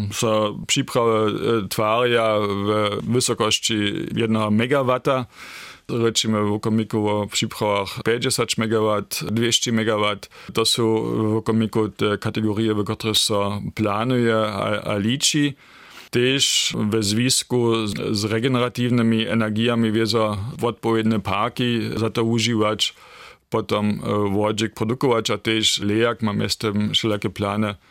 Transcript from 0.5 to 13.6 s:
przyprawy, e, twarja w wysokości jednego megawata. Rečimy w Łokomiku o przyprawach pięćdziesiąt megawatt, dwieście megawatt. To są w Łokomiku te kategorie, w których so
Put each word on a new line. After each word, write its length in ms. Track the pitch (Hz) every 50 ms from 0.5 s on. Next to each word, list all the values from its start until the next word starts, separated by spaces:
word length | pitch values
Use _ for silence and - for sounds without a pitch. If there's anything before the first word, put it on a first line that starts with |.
| 104 - 113
przyprawy, 640 | - - 143 131 - - 131 117 117 110 107 110 107 107 - - 113 117 113 98
e, 40 | 98
twarja 680 | - - 110 107 110 120 123 123 120 117 113 110 107 104
w 720 | 104 101 98 101 98 104 107 107 107 104 104 - - 107
wysokości 600 | 113 127 120 - 120 - 113 107 107 - - - 113 104 104 101 101 98 - - -
jednego 360 | 110 117 110 110 110 110 107
megawata. 760 | 104 107 120 127 143 139 135 123 127 127 - 147 135 131 123 - - - - - - - - - - - _ -
Rečimy 540 | 131 120 113 117 113 - - 113 110 107 107
w 60 | 104
Łokomiku 580 | 104 107 - 117 110 113 110 - - 110 104 104
o 180 | 104 104 104
przyprawach 760 | 98 - - 117 107 - - 113 107 101 101 98 92 - 120 -
pięćdziesiąt 540 | 113 113 123 123 131 - - 120 - - -
megawatt, 640 | 110 110 113 110 107 107 107 104 101 - - - -
dwieście 480 | 95 107 113 120 117 117 - - 127
megawatt. 560 | 113 110 110 110 110 104 107 104 104 101 - - - - - -
To 120 | - 113 113
są 180 | 110 - - 117 110 110 110
w 300 | 117 117 120 117 110 107 110
Łokomiku 540 | 110 - - 110 113 113 104 - 113 107 107
te 300 | - - - 107 104 98
kategorie, 560 | - 110 101 117 107 110 104 104 113 110 107
w 100 | 104 101
których 340 | 95 107 - - 113 104 -
so 420 | - - 107 101 101 98 104 104